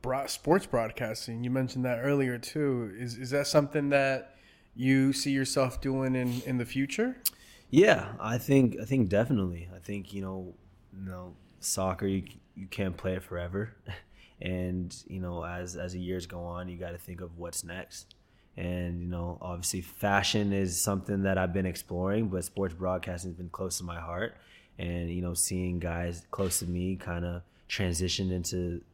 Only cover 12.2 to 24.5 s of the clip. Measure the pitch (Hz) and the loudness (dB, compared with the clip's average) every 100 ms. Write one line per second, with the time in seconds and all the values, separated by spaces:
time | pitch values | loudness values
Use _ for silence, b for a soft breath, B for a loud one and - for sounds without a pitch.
12.2 | 80 - _ - 95 - 95 87 92 92 | -2 -14 _ -14 -10 -2 -2 -2 -2 -4
13.2 | - 87 87 95 113 - - 90 B B | -4 -6 -4 -4 -6 -8 -14 -14 B B
14.2 | B B 90 90 90 90 87 - - 92 | B B -4 -2 -2 -2 -4 -10 -10 -8
15.2 | 90 87 82 87 90 90 90 92 90 92 | -6 -6 -6 -6 -8 -6 -6 -6 -4 -4
16.2 | 85 87 87 87 90 87 90 87 - 87 | -4 -8 -8 -6 -8 -8 -10 -10 -12 -12
17.2 | 90 85 85 - 87 92 - - - b | -12 -10 -8 -8 -8 -12 -12 -16 -18 b
18.2 | b b b - 90 90 87 87 87 87 | b b b -8 -4 -2 -2 -4 -4 -4
19.2 | 87 87 90 87 87 92 85 - 104 101 | -4 -6 -8 -6 -4 -4 -8 -2 4 4
20.2 | 98 110 101 98 95 87 - 98 95 98 | 4 2 2 2 2 0 0 0 0 0
21.2 | 95 95 92 95 92 82 - 90 92 104 | 2 2 2 2 0 -4 -6 -2 0 2
22.2 | 110 92 85 - 95 85 92 92 87 87 | 0 -2 -4 -2 -2 0 0 0 -2 -6
23.2 | 92 85 87 - 95 - 87 85 85 87 | -8 -8 -10 -6 -4 -4 -6 -8 -6 -4
24.2 | 117 - b | -4 -6 b